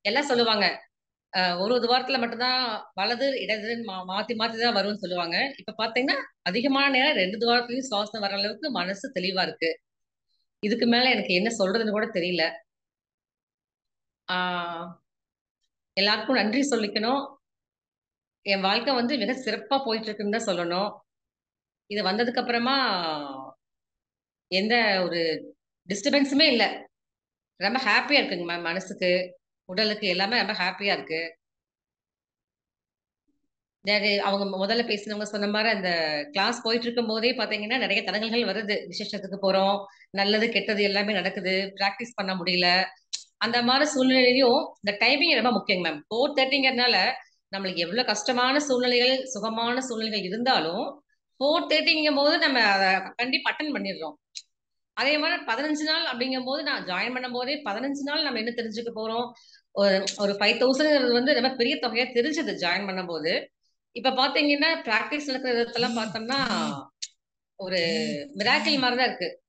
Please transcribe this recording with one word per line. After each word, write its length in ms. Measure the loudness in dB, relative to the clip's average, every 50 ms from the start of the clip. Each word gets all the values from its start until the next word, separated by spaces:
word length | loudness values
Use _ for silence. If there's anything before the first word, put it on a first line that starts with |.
எல்லாம் 240 | _ 0 0 0 0
சொல்லுவாங்க, 420 | 2 2 2 4 2 2 2 2 0 0 -2 -12 _ _ _ _ _ _ _ _ _ -2
அ, 220 | 0 0 2 2 0
ஒரு 180 | 0 2 2
துவாரத்துல 420 | 2 4 4 2 2 2 0 -2 0
மட்டும்தான் 720 | 0 -2 -2 -2 0 0 0 0 0 -2 -4 -6 -8 -10 _
வலது, 380 | -4 -2 -2 0 0 0 -2 -2
இடதுன்னு 520 | -2 -2 -2 -4 -4 -2 -6 -6 -6 -6
மா-, 200 | -8 -8 -8 -8 -6
மாத்தி 240 | -4 -4 -4 -4 -2
மாத்தி 280 | -2 -2 -4 -2 0
தான் 140 | 0 0 2
வரும்னு 200 | 2 0 0 -4
சொல்லுவாங்க. 600 | -6 -6 -6 -4 -4 -4 -2 0 -2 -2 -2 -4
இப்ப 180 | -10 -14 -14 -6 -4
பாத்தீங்கன்னா, 380 | -4 -2 0 0 0 0 0 -2 -2 -8 _ _ _
அதிகமான 460 | -2 -2 0 0 2 2 4 4 4
நேரம் 280 | 4 4 4 4 4
ரெண்டு 220 | 2 0 0 0 -2
துவாரத்துலயும் 480 | 0 2 2 2 2 0 -4 -6 -6 -4
சுவாசம் 320 | -4 -4 -4 -4 -6 -6 -4
வர்ற 100 | -4 -2
அளவுக்கு 380 | -2 -4 -4 -4 -6 -6 -4
மனசு 420 | -4 -2 -2 -4 -4 -6 -8 -8 -6
தெளிவா 280 | -4 -2 -2 0 0 -2
இருக்கு. 380 | -2 -2 -2 -2 -4 -4 -4 _ _ _ _ _ _ _ _ _ _ _ _ _ _ _ _
இதுக்கு 260 | -2 -2 0 2 2
மேல 240 | 4 4 4 4 4
எனக்கு 240 | 2 2 0 0 2
என்ன 160 | 2 2 0 0 0
சொல்றதுன்னு 320 | 0 0 2 0 0 0
கூட 160 | 0 0 -2
தெரியல. 440 | -2 -2 -2 -2 0 0 0 0 -2 -2 -6 _ _ _ _ _ _ _ _ _ _ _ _ _ _ _ _ _ _ _ _ _ _ _ _ _ _ _ _ _ _ _ _ _ -4
ஆ, 760 | -2 -2 0 0 -2 -4 -4 -6 -8 -8 -10 -12 -14 _ _ _ _ _ _ _ _ _ _ _ _ _ _ _ _ _ _ _ _
எல்லாருக்கும் 440 | 0 2 2 2 0 0 0 2
நன்றி 320 | 2 2 2 2 0 0 2
சொல்லிக்கணும். 520 | 0 0 0 -2 -2 -2 0 0 0 0 -2 -6 -12 _ _ _ _ _ _ _ _ _ _ _ _ _ _ _ _ _ _ _ _ _ _
என் 180 | -2 0 2
வாழ்க்கை 340 | 2 2 0 2 0 0 0
வந்து 240 | 2 2 0 0 0
மிக 140 | 0 -2 -2
சிறப்பா 520 | -4 -4 -4 -4 -6 -2 0 0 0 0
போயிட்டு 220 | 0 -4 -4 -4
இருக்குன்னு 320 | -6 -8 -4 -4 -2 -2 -2
தான் 180 | 0 -2 -2
சொல்லணும். 340 | -2 -2 -2 -2 -2 -2 -4 -6 -10 _ _ _ _ _ _ _ _ _ _ _ _ _ _ _ _ _
இது 160 | _ -6 -2 0
வந்ததுக்கு 360 | 0 2 2 0 0 0 -2
அப்புறமா 380 | -2 0 0 0 2 2 2 2 2 0 0 0 -2 -2 -4 -4 -6 -8 -10 -12 -14 -16 -18 _ _ _ _ _ _ _ _ _ _ _ _ _ _ _ _ _ _ _
எந்த 520 | -2 -2 0 2 2 2 4 4 2 2 2
ஒரு 520 | 0 0 0 0 0 -2 -4 -6 -14 -20 _ _ _ _ _ _ -6
டிஸ்டர்பன்ஸுமே 540 | -6 -2 0 2 4 4 2 4 4 4 4
இல்ல. 460 | 4 6 4 2 2 0 -6 -12 -18 _ _ _ _ _ _ _ _ _ _ _ _ _
ரொம்ப 220 | _ -4 -2 0 0
ஹாப்பியா 400 | 2 2 2 2 2 4 4 4
இருக்குங்க 260 | 4 2 -2 -6 -4
மேம், 180 | -4 -6 -4 -4
மனசுக்கு, 760 | -4 -4 -4 -6 -8 -8 -2 0 2 2 2 0 -4 -10 _ _ _ _ _ _
உடலுக்கு 420 | _ -2 -2 0 0 0 -2 0
எல்லாமே 300 | 0 0 0 0 0 2
ரொம்ப 160 | 0 0 0 -2
ஹாப்பியா 400 | -2 -2 -2 -2 -2 -2 0 0
இருக்கு. 280 | -2 -2 -6 -6 -6 -6 -8 -12 _ _ _ _ _ _ _ _ _ _ _ _ _ _ _ _ _ _ _ _ _ _ _ _ _ _ _ _ _ _ _ _ _ _ _ _ _ _ _ _ _ _ _ _ _ _ _ _ _
வேற 420 | _ 0 0 2 4 2 2 2 2
அவங்க 220 | 2 0 0 0
மு-, 160 | -2 -2 -2
முதல்ல 220 | -2 0 0 0 0
பேசினவங்க 400 | 0 -2 -4 -4 -8 -8 -6 -6
சொன்ன 240 | -6 -4 -4 -2
மாதிரி 280 | -2 0 0 2 2 0
அந்த 160 | 0 0 0 0 0 0 0 -2 -4 -6 -4 -2
class 300 | 0 0 0 0 -2 -2
போயிட்டு 220 | -2 -2 0 -2
இருக்கும் 220 | -2 -2 -2 -2
போதே 280 | -2 -2 0 0 0 0
பாத்தீங்கன்னா, 440 | 0 -2 -2 -2 -4 -4 -2 -2 -2
நிறைய 240 | 0 0 0 0 -2
தடங்கல்கள் 420 | -2 -2 -2 -2 0 0 0 0
வருது. 420 | 0 -2 -4 -2 -2 -2 -4 -4
விசேஷத்துக்கு 520 | -6 -8 -8 -8 -6 -8 -8 -8 -8 -10 -2 0
போறோம், 340 | 2 4 4 4 4 2 0 -2 -10 -18 _ -20 _
நல்லது 380 | -2 -2 2 2 4 2 2 2
கெட்டது 340 | 2 0 0 0 0 2 2
எல்லாமே 300 | 2 2 2 0 0 0
நடக்குது, 600 | 0 0 -2 -4 -2 -2 0 0 0 -2 -4 -4
Practice 400 | -2 -2 -2 -2 -4 -12 -12 -8
பண்ண 200 | -6 -4 -4 -4
முடியல. 500 | -4 -2 0 0 2 4 4 4 2 2 -2 -6 -16 _ _ -12 -12 -12 _ _
அந்த 260 | _ -2 0 0 2 2
மாதிரி 280 | 4 4 4 2 2
சூழ்நிலையிலும் 840 | 2 2 4 4 6 6 6 6 6 6 6 6 6 4 2 -2 -10 _
இந்த 260 | -4 -4 -2 2 2
டைமிங் 360 | 2 4 4 4 4 4 4 4
ரொம்ப 80 | 2
முக்கியங்க 300 | 2 0 0 0 0 0
மேம். 200 | 0 -2 -4 -4
ஃபோர் 360 | -8 _ -2 0 0 0 2
தேர்ட்டிங்கிறதுனால 600 | 2 2 2 2 2 2 2 2 4 2 4 4 4 2 2 0 -4 -10 _ _ _ _ _ -8
நம்மளுக்கு 200 | -6 -6 -4 -2
எவ்வளவு 300 | -4 -4 -2 -2 -2 0
கஷ்டமான 540 | 0 -2 -2 0 -2 0 2 2 2 2 2
சூழ்நிலைகள், 640 | 2 2 0 0 2 2 2 4 4 4 2 0 -2
சுகமான 560 | -6 -8 -6 -6 -4 -4 -2 -2 -2 -2 -2
சூழ்நிலைகள் 460 | -4 -4 -6 -4 -4 -4 -4 -4 -4
இருந்தாலும், 580 | -4 -4 -2 0 2 2 2 2 0 -2 -4 -4 -6 -8 -14 _ _ _ _ _ _ _ _
ஃபோர் 260 | 0 2 2 2 2 2
தேர்ட்டிங்கும் 460 | 2 2 4 2 2 2 2 2 2
போது 240 | 4 4 4 4 4
நம்ம 240 | 2 2 2 4 4
அதை 500 | 4 4 4 4 4 2 2 0 -4 -6
கண்டிப்பா 340 | -6 -4 -2 -2 0 0 0
அட்டெண்ட் 240 | -2 -2 -4 -4 -4
பண்ணிடுறோம். 400 | -4 -4 -6 -6 -6 -8 -10 -12 _ _ _ _ -20 -20 _ _ _ _ _ _ _ _ _ _
அதே 260 | -2 0 2 2 2
மாதிரி 240 | 2 0 -2 -2 -2
பதினஞ்சு 380 | -4 -2 -2 0 -2 -2 -2 -2
நாள் 220 | -2 -2 -2 -2
அப்படிங்கும் 400 | -4 -2 -2 -2 -2 -2 -4 -2
போது, 180 | -4 -4 -4 -2
நான் 220 | -4 -4 -4 -4
join 280 | -4 -4 -2 -2 -2 -4
பண்ணும் 200 | -6 -6 -6 -6
போதே 300 | -6 -4 -4 -4 -4 -4
பதினஞ்சு 400 | -6 -6 -4 -4 -4 -6 -4 -4
நாள் 180 | -4 -2 -2 -2
நம்ம 160 | -2 -2 -2
என்ன 120 | -4 -4
தெரிஞ்சுக்க 400 | -4 -4 -6 -6 -6 -8 -8 -8 -8
போறோம்? 360 | -6 -6 -4 -4 -4 -4 -6 -8 -16 -20 -20 -20 -20 _ _ _
ஒரு, 320 | 2 4 4 4 4 2 -2 -4
ஒரு 160 | -2 0 0 0
ஃபைவ் 240 | 2 2 2 4
தௌசண்ட்ங்கிறது 560 | 4 4 4 4 4 4 4 4 4 4 4 4
வந்து 220 | 4 4 4 2
ரொம்ப 200 | 4 2 0 0
பெரிய 200 | 2 0 0 0
தொகையா 300 | 0 -2 -2 0 0 -2 0
தெரிஞ்சது 460 | 2 0 2 2 0 -2 -2 -2 -4
join 320 | -2 0 0 0 0 -2
பண்ணும் 200 | -4 -4 -4 -4
போது. 260 | -4 -6 -4 -2 -2 -2 -2 -4 -6 _ _ _ _ _ _ _ _ _
இப்ப 180 | -2 -2 0
பாத்தீங்கன்னா, 580 | 2 2 0 2 2 2 2 2 2 2 2 2 0 0 -2
practice 440 | 0 0 0 0 -2 -4 -6 -4
நடக்கிற 260 | -4 -6 -4 -2 0 0
விதத்தெல்லாம் 440 | 0 0 -2 -2 -2 -2 0 0
பார்த்தோம்னா, 420 | -2 -4 -4 -6 -8 -6 -4 -2 -2 0 0 0 -2 -2 -4 -4 -8 -12 -16 _ _ -16 -16 _ _ _ _ _ _ _ _ _
ஒரு 220 | _ -8 -4 -2 0 0 0 0 0 0 -2 -4 -6 -8 -10 -6
miracle 440 | -2 2 2 2 2 4 2 2 2
மாதிரி 180 | 2 2 2
தான் 100 | 2 2
இருக்கு. 220 | 0 0 -2 -6 -6 -6 -10 _